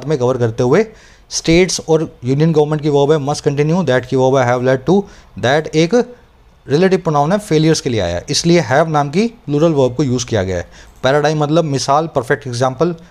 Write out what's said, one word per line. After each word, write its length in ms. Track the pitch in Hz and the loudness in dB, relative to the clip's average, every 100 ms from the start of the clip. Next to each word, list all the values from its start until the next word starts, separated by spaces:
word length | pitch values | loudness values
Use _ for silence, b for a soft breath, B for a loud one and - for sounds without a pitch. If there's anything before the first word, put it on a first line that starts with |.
| 139 | -2
में 120 | 151 | -2
कवर 200 | 123 123 | 0 0
करते 260 | 117 113 | 0 0
हुए। 220 | 123 175 220 b b b b | 2 2 0 b b b b
स्टेट्स 520 | - - 165 185 - - | -6 0 2 2 -2 -2
और 280 | 156 151 - 123 | -2 -2 -8 -4
यूनियन 280 | 139 165 | 0 2
गवर्नमेंट 280 | 156 151 156 | 2 0 0
की 80 | 151 | 0
वर्ब 220 | 143 143 | 2 2
है 60 | 156 135 | 2 -2
must 200 | 151 147 | -4 -2
continue, 380 | 139 151 175 147 | -2 0 0 0
that 160 | 127 120 | -2 0
की 100 | 131 | 0
वर्ब 220 | 131 135 | 2 2
है 180 | 123 123 | 2 0
have 120 | 127 | 0
led 220 | 135 - | 0 0
to, 140 | 196 196 B B 98 | 0 -2 B B -6
that 280 | 117 147 156 | 0 0 0
एक 480 | 156 170 240 240 - _ _ _ _ - | 0 2 0 0 -6 _ _ _ _ -2
रिलेटिव 300 | 143 190 185 | 0 2 2
प्रोनाउन 320 | 156 147 143 | 0 0 0
है 60 | 202 | -2
फेलियर्स 440 | - 156 156 156 | 0 2 2 2
के 80 | 139 | 0
लिए 100 | 110 | -2
आया 160 | 90 87 | -2 -4
है, 100 | - | -4
इसलिए 320 | 147 170 170 | -2 2 2
have 260 | 117 135 165 | 2 0 2
नाम 220 | 147 143 | 0 -2
की 180 | 160 233 | -2 -2
प्लूरल 440 | - - 147 170 | -4 -6 0 2
वर्ब 240 | 143 127 120 | 2 0 0
को 80 | |
यूज़ 220 | 143 123 123 | -2 -2 -2
किया 180 | 110 | -4
गया 140 | 95 90 | -2 -6
है। 100 | 85 B B - | -8 B B -6
पैराडाइम 340 | 127 147 147 156 | 0 2 0 0
मतलब 260 | 147 156 | 0 0
मिसाल, 440 | 160 135 - 143 160 | 0 -2 0 0 0
परफेक्ट 400 | 139 117 147 131 | -4 -2 -4 -4
एग्जांपल, 480 | 120 131 127 170 170 B | -4 -2 -2 -4 -4 B